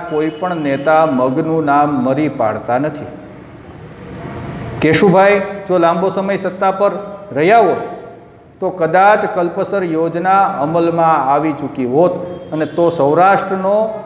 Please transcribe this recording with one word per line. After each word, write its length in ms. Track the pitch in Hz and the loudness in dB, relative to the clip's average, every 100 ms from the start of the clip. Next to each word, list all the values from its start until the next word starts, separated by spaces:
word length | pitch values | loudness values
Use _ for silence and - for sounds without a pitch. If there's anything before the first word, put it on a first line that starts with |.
| - | -2
કોઈ 200 | 151 156 | -2 -2
પણ 320 | 156 180 170 | -4 -6 -4
નેતા 400 | 143 139 151 156 160 | -2 -2 2 4 4
મગનું 580 | 127 127 135 156 160 | 2 0 0 0 0
નામ 320 | 147 143 147 139 | 2 2 2 0
મરી 240 | 123 135 151 | 0 0 -2
પાડતા 440 | - 110 107 - 123 | 0 -2 -2 -2 -2
નથી. 320 | 151 - - - - - - - - - - - - - - - - - - - | -2 -6 -14 -16 -18 -20 -20 -20 -20 -20 -20 -18 -16 -14 -12 -12 -12 -10 -10 -2
કેશુભાઈ 600 | 156 151 202 185 196 202 - - - | 0 4 4 6 6 4 -2 -8 -2
જો 100 | 180 | 2
લાંબો 320 | 165 175 190 | 2 2 -2
સમય 280 | 190 190 196 | -2 -4 -4
સત્તા 340 | 185 185 196 | -4 -2 -2
પર 200 | 190 202 208 - - - | 2 0 -2 -10 -14 -8
રહ્યા 300 | 123 170 226 | 0 4 6
હોત 200 | 185 120 - - - - - - - - | 4 0 -6 -12 -16 -20 -20 -20 -20 -6
તો 100 | 185 | -6
કદાચ 520 | 185 160 180 196 214 202 | -2 0 4 6 4 0
કલ્પસર 480 | 185 170 185 180 196 | -2 -2 -2 -4 -2
યોજના 580 | 185 160 165 170 185 196 180 - | -2 -2 -2 -2 2 2 2 0
અમલમાં 680 | 151 170 170 170 165 156 135 | -2 0 0 2 2 2 2
આવી 240 | 147 156 | 0 0
ચૂકી 340 | 143 135 - 123 | -4 -6 -4 0
હોત 280 | 135 151 - - - - | 4 2 2 -8 -12 -8
અને 140 | 156 147 | -6 -4
તો 180 | 175 170 | 0 0
સૌરાષ્ટ્રનો, 840 | 165 139 151 185 196 190 190 190 208 220 - | 2 2 4 4 4 0 -4 0 0 -2 -6